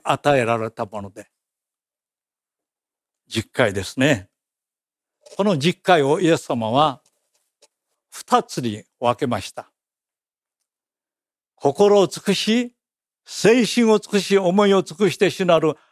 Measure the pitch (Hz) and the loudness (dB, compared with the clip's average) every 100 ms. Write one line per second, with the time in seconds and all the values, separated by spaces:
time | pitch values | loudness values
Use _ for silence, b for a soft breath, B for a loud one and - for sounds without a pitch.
0 | - 139 143 139 113 117 110 - 110 107 | -4 -2 0 0 0 -2 -6 -8 -10 -10
1 | 101 104 - _ _ _ _ _ _ _ | -14 -18 -20 _ _ _ _ _ _ _
2 | _ _ _ _ _ _ _ _ _ _ | _ _ _ _ _ _ _ _ _ _
3 | _ _ _ 113 - - 113 95 92 - | _ _ _ -10 -6 -2 -2 -2 -8 -2
4 | 143 113 - _ _ _ _ _ _ _ | 0 -2 -6 _ _ _ _ _ _ _
5 | _ _ - - 202 156 165 - - 170 | _ _ -14 -4 -2 0 -2 -2 2 2
6 | 139 165 170 156 - 120 110 131 151 123 | 2 0 0 0 -2 -6 -2 0 0 -2
7 | _ _ _ _ _ _ _ _ _ _ | _ _ _ _ _ _ _ _ _ _
8 | _ - - 247 - - 120 104 - - | _ -14 0 0 0 -6 -8 -8 -14 -4
9 | 120 120 131 107 - - - _ _ _ | -2 -2 -4 -6 -8 -16 -20 _ _ _
10 | _ _ _ _ _ _ _ _ _ _ | _ _ _ _ _ _ _ _ _ _
11 | _ _ _ _ _ _ 143 135 202 202 | _ _ _ _ _ _ -2 2 4 4
12 | 175 - - 185 - 233 240 _ _ _ | 2 -2 -4 -4 0 -2 -2 _ _ _
13 | _ _ - - 190 247 208 240 220 214 | _ _ -18 -2 2 2 2 2 2 2
14 | - 202 175 196 180 196 202 196 - 160 | 0 -4 0 0 2 2 2 2 0 -2
15 | 196 - 185 - 180 160 156 - b | -2 0 -2 0 2 2 2 -4 b